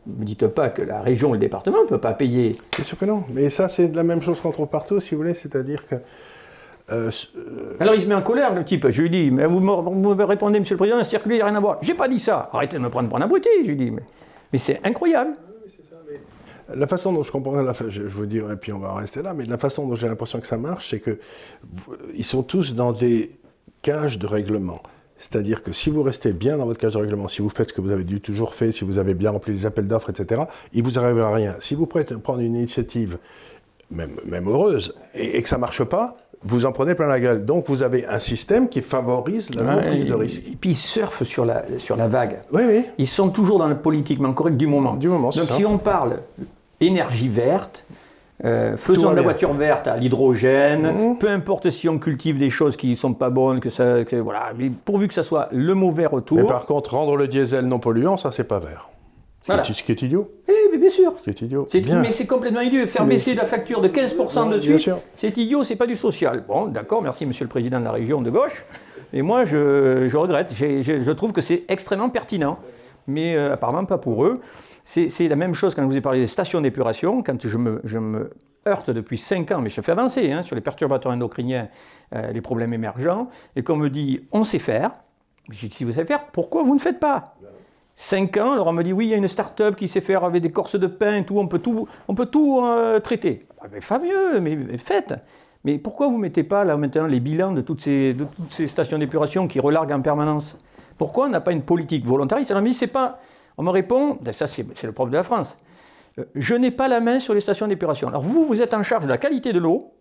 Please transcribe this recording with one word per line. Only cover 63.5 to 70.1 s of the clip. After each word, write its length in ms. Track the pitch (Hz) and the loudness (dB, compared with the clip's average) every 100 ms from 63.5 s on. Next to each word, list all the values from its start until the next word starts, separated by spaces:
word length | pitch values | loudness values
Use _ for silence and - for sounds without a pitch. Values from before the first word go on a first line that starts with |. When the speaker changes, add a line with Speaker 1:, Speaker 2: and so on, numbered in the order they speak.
| 233 - 233 | -2 -2 2
Speaker 1:
de 60 | 190 | 2
quinze 260 | 277 262 | 4 0
pour 180 | 330 - | 0 0
cent 140 | - 220 | 2 2
Speaker 2:
Non, 60 | |
Speaker 1:
de 60 | 214 | 2
Speaker 2:
bien 40 | |
Speaker 1:
suite, 180 | 147 214 | 4 4
Speaker 2:
sûr. 200 | 156 185 - - | 4 -2 -6 -6
Speaker 1:
c'est 200 | 214 226 | -4 -2
idiot, 280 | 226 285 | 0 2
c'est 120 | 254 214 | 0 0
pas 120 | 240 | -2
du 80 | 233 | 0
social. 480 | 233 - 147 123 101 | -2 0 0 0 -2
Bon, 200 | 117 208 | -2 -2
d'accord, 340 | 113 110 220 | -4 -2 -2
merci 240 | 170 127 147 | -2 -4 -6
Monsieur 200 | 120 120 | -4 -4
le 40 | |
Président 300 | 131 120 127 | -2 -2 -2
de 60 | 113 | -2
la 60 | |
région 300 | 113 113 156 | -2 0 0
de 80 | 117 | 2
gauche. 360 | 139 277 - - - - - - | 2 0 -2 -16 -20 -20 -20 -8
Et 100 | 135 | -4
moi, 220 | 151 240 226 | 0 2 2
je, 640 | 147 147 139 135 131 | 4 4 6 4 4
je 100 | 127 | 2